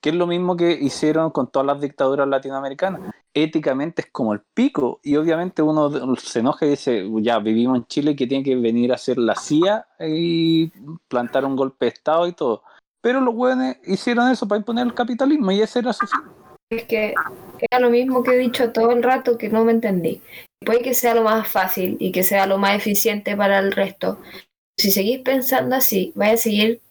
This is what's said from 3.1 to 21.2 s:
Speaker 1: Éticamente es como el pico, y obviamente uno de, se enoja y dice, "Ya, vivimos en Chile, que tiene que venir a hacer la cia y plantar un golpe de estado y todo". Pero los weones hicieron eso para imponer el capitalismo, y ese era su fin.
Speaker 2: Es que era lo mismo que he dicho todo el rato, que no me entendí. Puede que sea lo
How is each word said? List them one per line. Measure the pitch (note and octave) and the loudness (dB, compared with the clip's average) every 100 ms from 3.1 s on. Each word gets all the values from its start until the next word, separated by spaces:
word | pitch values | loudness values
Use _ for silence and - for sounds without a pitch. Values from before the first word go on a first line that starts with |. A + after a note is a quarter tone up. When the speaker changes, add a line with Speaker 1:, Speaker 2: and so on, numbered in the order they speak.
| - _ | -16 _
Speaker 1:
Éticamente | - D#3 D#3+ D3+ C3+ D#3 - | -2 0 0 -2 -2 -2 -6
es | - | -8
como | - A2+ | -4 -2
el | G2+ _ | -2 _
pico, | - C4 - B2 - | 0 0 0 -2 -2
y | C#3+ D3 | -2 0
obviamente | D#3+ D#3+ F3+ - | 2 0 -2 0
uno | D#3 D#3 D3 | 2 2 0
de, | D3 B2+ B2+ | 0 -2 -4
se | - A#2+ | -4 -2
enoja | A#2+ - D3+ | 0 0 0
y | |
dice, | C#3+ - A#2 F#2+ A2 | 0 0 -2 -2 -2
"Ya, | G#2+ A#2 | 0 0
vivimos | G#2+ A2 A#2+ B2+ | 2 2 2 0
en | A#2 | -2
Chile, | - C#3+ C#3 | -2 -2 -2
que | B2 | -2
tiene | C3+ C#3 | -2 0
que | B2+ | 0
venir | A#2 A#2 B2 | 0 0 0
a | B2 | 0
hacer | - B2 | -2 0
la | A#2 G#2 | 0 -2
cia | - D3+ F3+ G#3+ - _ | 0 2 2 0 -6 _
y | D#3+ D#3 E3+ E3 E3 E3 E3 - C3+ E3 _ | -6 -4 -2 0 2 2 0 -6 -20 -20 _
plantar | B2 A#2+ C3+ C#3 | -4 -2 -2 -2
un | C3+ | -2
golpe | C3+ - A#2+ | -2 0 -4
de | |
estado | - - D#3+ F3 | -2 -2 0 0
y | |
todo". | F3 C#3 G#2+ - - _ _ | -2 -2 -2 -6 -20 _ _
Pero | A#3 C4 | 0 2
los | B3+ A3+ | 0 0
weones | B3+ B3+ C4 B3+ - | 0 0 -2 -6 -4
hicieron | F#3+ - A#3+ B3 | -4 0 2 2
eso | B3+ G#3 | 2 0
para | G#3 | -2
imponer | G#3 A#3 B3 | -2 -2 -2
el | |
capitalismo, | A3+ A#3+ A#3+ C4+ D4+ G3 | -2 -4 0 2 2 2
y | G3 | 0
ese | G#3+ B3 | 0 -2
era | B3 | -4
su | G#3+ - | -4 -4
fin. | - - - - - _ | -4 -6 -20 -20 -20 _
Speaker 2:
Es | A3+ - | -10 -4
que | A3 G#3+ - - - - - - | -2 -2 -2 -6 -10 -20 -8 0
era | B3+ | 2
lo | B3 | 4
mismo | A#3+ B3+ B3+ | 4 2 0
que | B3 | 4
he | B3+ | 2
dicho | B3+ B3 A#3+ | 2 0 0
todo | A3+ A3+ | 2 2
el | A#3+ | 4
rato, | A#3+ C4 C4 A#3 | 2 0 0 -2
que | G#3 | 0
no | A3 A3+ | 2 2
me | |
entendí. | A3+ A#3 F#3+ E3 F#3+ - - - _ - | 2 0 -2 -2 -6 -12 -20 -20 _ 0
Puede | A#3+ | 0
que | A#3+ A#3+ | 2 0
sea | A#3+ | 2
lo | A#3 | 2